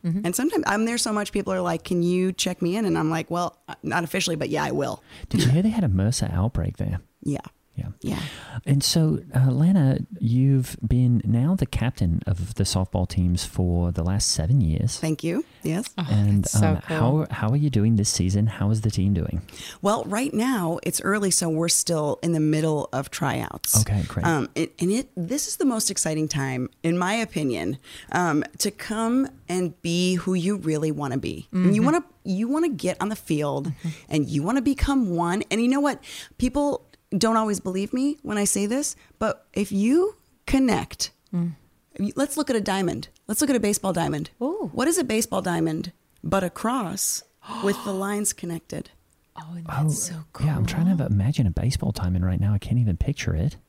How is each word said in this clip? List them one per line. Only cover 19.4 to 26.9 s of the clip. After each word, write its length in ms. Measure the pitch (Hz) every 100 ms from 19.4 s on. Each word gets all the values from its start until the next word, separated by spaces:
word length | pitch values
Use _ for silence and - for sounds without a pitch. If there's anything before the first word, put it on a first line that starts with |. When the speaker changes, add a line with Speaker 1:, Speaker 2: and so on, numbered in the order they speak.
| - - - -
Speaker 2:
Well, 220 | 202 220
right 280 | - 202 277
now 460 | - 247 170 170 170
it's 180 | - -
early, 300 | - 208 196
so 180 | 170 170
we're 200 | 160 170
still 500 | - - 165 147 -
in 100 | 170
the 80 | 160
middle 480 | 151 156 160 151 -
of 180 | 131 139
tryouts. 680 | - 143 123 113 - - -
Speaker 3:
Okay, 220 | 110 101 -
great. 180 | - 87
Speaker 2:
Um, 220 | 160 117
it, 200 | - 160 -
and 100 | 175
it, 160 | 220 269 -
this 320 | 170 269 -
is 80 | -
the 80 |
most 260 | 294 226 -
exciting 380 | 190 165 156 156
time, 420 | 151 135 127 127 _
in 160 | 165